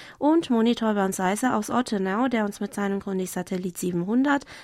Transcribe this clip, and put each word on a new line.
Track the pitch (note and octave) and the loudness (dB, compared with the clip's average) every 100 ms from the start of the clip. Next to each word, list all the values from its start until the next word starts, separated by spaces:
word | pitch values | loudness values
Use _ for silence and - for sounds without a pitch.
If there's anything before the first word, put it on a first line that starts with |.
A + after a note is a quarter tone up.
| - - | -18 -2
und | C#4+ E4 D#4+ | 2 2 4
Monitor | A#3 A3+ A#3 A3 | 4 4 2 2
Bernd | G3+ F#3+ F#3+ | 2 0 0
Seisser | F#3 G#3+ B3+ A3 | 0 0 0 0
aus | G#3 | 0
Ottenau, | A#3 B3 G#3 F#3+ G3+ C4 | -2 0 0 0 0 0
der | A#3 | 0
uns | G#3 - | -2 -2
mit | G3+ | -6
seinem | - G3 G3 | -2 -2 -2
Grundig-Satellit | G3 F#3+ F#3 F#3 F3 F#3 F3+ - | -2 -4 -4 -4 -4 -4 -4 -4
siebenhundert | F3+ E3+ F3+ A#3+ C#4 C#4 - - | -4 -2 0 2 2 0 -2 -16